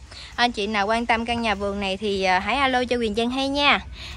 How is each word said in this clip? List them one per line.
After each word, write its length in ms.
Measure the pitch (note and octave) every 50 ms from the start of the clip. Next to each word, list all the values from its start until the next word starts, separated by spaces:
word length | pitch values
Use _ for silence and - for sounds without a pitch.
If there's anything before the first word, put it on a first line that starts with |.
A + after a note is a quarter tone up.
| - - - - - - -
Anh 160 | - A#3+ B3 A#3+
chị 140 | A3 G3
nào 200 | G#3 A3 G#3 G3
quan 200 | G#3 A3 A#3 A#3+
tâm 200 | A#3 A#3 A3+ A#3
căn 160 | A#3 A#3+ A#3 A#3
nhà 120 | A3 G3+
vườn 260 | G3 G3+ G3+ G3 G3+
này 160 | G3+ F#3+ F#3+
thì, 280 | F#3+ G#3+ G#3 G3 F#3+ F#3+
ờ, 140 | F#3 F#3 F#3
hãy 180 | F#3 - A#3
alo 280 | C#4 C#4 C4 B3+ B3 B3+
cho 120 | A#3 B3
Quyền 180 | A#3+ A#3 A3 G3+
Trang 160 | A3+ A#3 A#3+
hay 180 | B3+ C4+ C4+ C#4
nha. 320 | C#4 C#4+ C#4+ C#4+ A#3+ F#3+ - - - - - - -